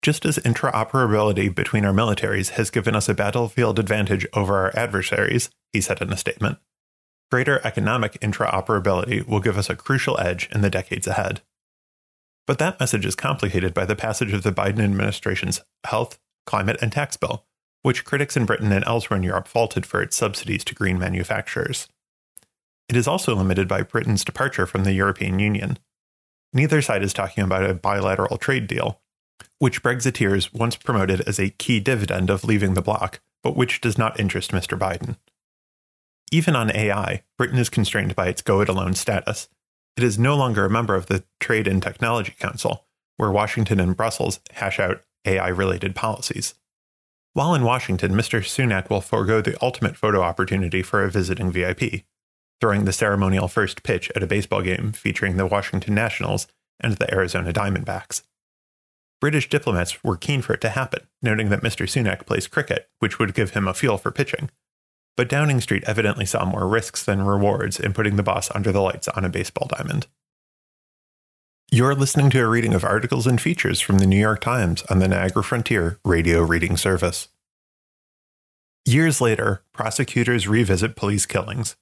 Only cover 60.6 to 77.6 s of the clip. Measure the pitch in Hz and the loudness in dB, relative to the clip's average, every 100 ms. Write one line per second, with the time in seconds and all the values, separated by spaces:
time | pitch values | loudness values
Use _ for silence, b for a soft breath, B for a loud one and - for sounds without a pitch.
60.6 | 113 120 131 - - _ 123 107 107 101 | -2 -2 -4 -6 -12 _ 0 0 2 0
61.6 | 95 - 90 - 110 92 - - - - | 0 -4 -2 0 0 -2 -2 -2 -2 -4
62.6 | - - - _ 110 - 110 - 101 - | -2 -4 -6 _ -4 0 -2 0 -2 0
63.6 | 95 92 135 101 - - 143 - 143 _ | -2 0 0 0 -2 -4 -2 -2 -6 _
64.6 | _ _ _ _ _ - 120 139 151 135 | _ _ _ _ _ -2 0 2 2 2
65.6 | - 98 - 107 107 104 98 110 92 92 | 0 -2 -2 0 0 0 -2 0 0 0
66.6 | 95 110 110 - - 98 98 101 101 98 | 0 0 -2 -8 -2 0 2 2 2 2
67.6 | 98 95 - 98 104 101 101 95 - - | -2 -2 -2 0 0 2 0 0 -2 -4
68.6 | 104 98 95 - - - 98 - 92 - | 0 2 2 -2 -6 -4 -4 -4 -6 -6
69.6 | - - - - - _ _ _ _ _ | -6 -6 -4 -4 -6 _ _ _ _ _
70.6 | _ _ _ _ _ _ _ _ _ _ | _ _ _ _ _ _ _ _ _ _
71.6 | _ 117 131 139 135 - 143 131 117 117 | _ 4 4 4 2 4 6 6 4 4
72.6 | 113 101 - 104 120 131 120 120 - 170 | 4 2 2 0 0 0 2 2 2 0
73.6 | - - - 98 95 98 107 107 - 123 | 0 0 2 4 6 6 4 2 0 0
74.6 | 95 87 - 95 95 95 92 92 101 123 | 0 0 0 2 4 2 2 0 0 -2
75.6 | 117 110 85 - - 85 82 85 82 85 | 2 2 2 -2 0 2 4 4 4 2
76.6 | 85 82 - 92 90 78 - _ _ _ | 2 0 2 2 0 -2 -10 _ _ _